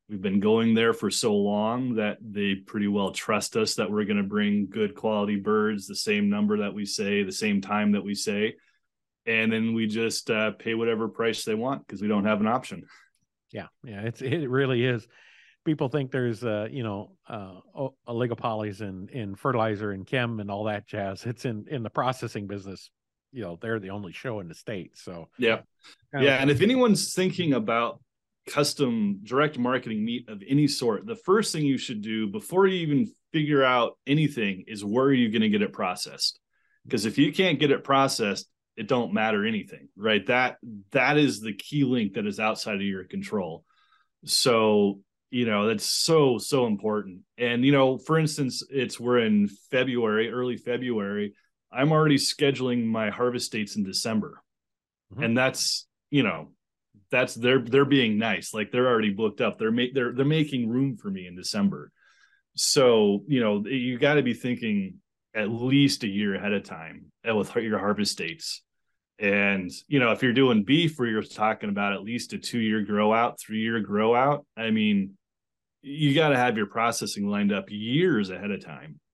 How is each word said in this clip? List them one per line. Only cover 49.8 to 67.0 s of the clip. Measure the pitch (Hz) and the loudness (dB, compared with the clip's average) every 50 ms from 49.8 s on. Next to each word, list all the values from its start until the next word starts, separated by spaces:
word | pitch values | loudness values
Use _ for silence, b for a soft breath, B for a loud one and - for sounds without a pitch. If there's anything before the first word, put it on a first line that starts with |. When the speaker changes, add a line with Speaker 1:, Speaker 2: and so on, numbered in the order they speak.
| 127 135 123 120 113 107 107 107 113 113 | 0 0 0 0 2 2 2 2 2 0
Speaker 1:
early | 113 127 123 123 120 | -2 -2 -2 -2 -4
February. | - - 123 120 123 127 123 113 107 98 98 104 104 104 101 - _ _ _ _ _ _ _ | -4 -4 -4 -4 -2 -2 -2 -2 -2 -2 -4 -4 -4 -4 -6 -8 _ _ _ _ _ _ _
I'm | - 123 139 156 156 | -2 0 2 4 4
already | 156 156 151 139 | 4 4 4 4
scheduling | 131 - - - - 151 139 135 120 127 123 123 123 113 | 4 2 0 -2 0 2 2 2 0 0 0 0 0 0
my | 113 113 113 107 123 | 0 0 0 -2 -2
harvest | - - 123 123 123 107 - - - | -2 0 0 0 0 -2 -4 -6 -6
dates | 110 104 - - | -6 -6 -4 -4
in | 107 98 | -4 -4
December. | 95 92 - - 117 110 107 95 - - - _ _ _ _ _ _ _ _ _ _ _ _ _ _ 101 | -4 -4 -4 -4 -2 -2 -2 -2 -4 -8 -16 _ _ _ _ _ _ _ _ _ _ _ _ _ _ -8
Speaker 2:
Mm-hmm. | 123 117 | -4 -2
Speaker 1:
And | 113 113 127 | 0 2 2
that's, | 131 131 131 - - - - - - _ _ _ _ _ | 2 0 0 -2 -2 -2 -4 -4 -6 _ _ _ _ _
you | 147 156 117 | 0 2 2
know, | 98 85 80 76 - _ _ _ _ _ _ _ _ _ _ _ _ - | 2 0 -4 -8 -14 _ _ _ _ _ _ _ _ _ _ _ _ 0
that's, | 123 131 - - | 0 0 0 -2
they're, | 117 120 123 131 135 | 0 2 4 4 4
they're | 113 117 127 139 139 | 2 4 4 4 4
being | 139 143 135 120 110 107 104 | 6 4 4 4 4 2 2
nice. | 113 113 95 85 - - - | 0 0 -2 -4 -4 -6 -6
Like, | 107 104 - - | -6 -6 -2 0
they're | 123 127 127 | 0 2 2
already | 120 110 107 104 | 2 2 2 0
booked | 98 104 110 104 - - | 0 0 -2 -2 0 -2
up. | 123 - - | -2 -2 -2
They're | - 113 110 | -2 -2 0
ma-, | 113 120 123 123 127 | 0 0 0 0 0
they're, | 135 123 123 123 | -2 -2 0 0
they're | 127 135 | 0 2
making | 147 156 160 147 147 139 123 117 110 | 2 2 2 0 0 -2 -2 -2 0
room | 120 131 139 139 113 | 0 0 0 0 -2
for | - - 101 95 | -4 -6 -8 -8
me | 95 90 90 | -8 -8 -12
in | 87 | -12
December. | 90 90 - - 104 98 98 78 71 71 - b b b b b b b b b b b _ _ | -10 -8 -6 -2 0 2 0 0 -2 -8 -16 b b b b b b b b b b b _ _
So, | - - - - 147 131 123 117 110 107 101 101 101 101 - | -2 -2 2 4 6 6 6 6 6 6 4 2 0 0 0
you | 139 127 | 0 2
know, | 113 107 104 101 104 | 2 2 2 0 -2
you | 101 135 131 123 127 127 120 | -2 -2 -2 -2 -2 0 2
gotta | 147 143 151 147 127 | 2 4 4 4 2
be | 120 113 | 2 0
thinking | - - 123 120 101 117 110 104 101 95 90 87 - _ _ _ _ _ _ - | -2 -4 -4 -4 -2 -2 -2 0 0 -2 -4 -8 -14 _ _ _ _ _ _ -6
at | 110 104 113 | -4 -4 -4
least | 117 113 123 131 135 143 143 139 - - - | -4 -2 0 4 6 6 6 6 4 0 -2
a | 101 | -2
year | 98 104 107 101 98 | -2 0 0 0 -2
ahead | 95 104 104 104 | -2 -2 -2 -2
of | 98 - | -2 -4
time | - 95 80 80 80 80 - | -6 -12 -14 -14 -14 -16 -18